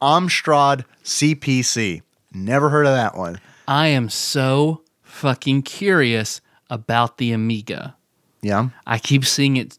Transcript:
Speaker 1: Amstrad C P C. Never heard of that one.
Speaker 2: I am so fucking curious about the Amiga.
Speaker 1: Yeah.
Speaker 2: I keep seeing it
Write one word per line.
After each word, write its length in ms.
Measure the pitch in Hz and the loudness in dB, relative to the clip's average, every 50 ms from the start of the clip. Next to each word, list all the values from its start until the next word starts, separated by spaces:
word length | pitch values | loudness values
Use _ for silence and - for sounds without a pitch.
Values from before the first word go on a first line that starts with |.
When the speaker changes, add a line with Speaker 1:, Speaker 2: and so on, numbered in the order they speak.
| 135 | 2
Speaker 1:
Amstrad 840 | 139 151 170 180 180 - - - 160 151 143 143 139 143 131 123 - _ _ _ | 2 4 4 2 0 -2 -2 0 2 4 4 4 4 2 0 -4 -12 _ _ _
C 320 | - - - 147 151 156 | -8 -4 0 0 0 0
P 280 | 139 - 139 131 127 123 | 0 -2 0 0 0 0
C. 400 | - - 123 113 98 85 80 - _ _ _ _ _ - | 0 -2 -2 -2 -4 -4 -6 -12 _ _ _ _ _ -12
Never 380 | 95 95 104 123 143 143 151 | -10 -4 -2 0 2 2 2
heard 160 | 143 151 147 | 2 2 2
of 80 | 139 135 | 2 2
that 220 | 127 113 104 - | 2 0 -2 -4
one. 220 | - 92 85 85 95 - - - _ _ - | -6 -8 -8 -8 -12 -16 -20 -20 _ _ -2
Speaker 2:
I 200 | 139 143 156 160 | 0 2 2 2
am 200 | 147 131 120 107 | 2 0 -2 -4
so 720 | - - - - - 143 131 131 135 139 147 156 160 156 - _ _ _ _ | -6 -6 -6 -4 -2 -2 0 2 2 2 2 0 0 -4 -10 _ _ _ _
fucking 600 | _ - - - 143 127 - - 143 135 139 135 | _ -16 -4 -2 -2 -2 0 0 0 0 0 0
curious 800 | - - - 196 202 190 170 139 120 117 113 110 - - - - _ _ _ _ _ | -2 -8 -4 0 2 4 4 4 2 2 0 -2 -4 -8 -12 -14 _ _ _ _ _
about 480 | 123 113 113 - 117 117 120 117 - - | -12 -10 -4 0 2 2 2 2 0 -4
the 140 | 123 117 117 | -2 -2 0
Amiga. 640 | 110 110 113 117 107 104 - 95 - - - - _ _ _ _ _ _ _ _ _ - | 0 0 0 -2 -4 -4 -8 -10 -10 -10 -14 -16 _ _ _ _ _ _ _ _ _ -4
Speaker 1:
Yeah. 280 | 104 101 101 117 127 - - _ | 0 0 0 0 -2 -4 -10 _
Speaker 2:
I 120 | - 117 117 | -4 -4 -4
keep 260 | - - 143 139 131 | 0 2 2 2 2
seeing 300 | - - - 139 139 135 131 | 0 0 0 2 2 2 0
it 200 | 113 - - | -2 -6 -12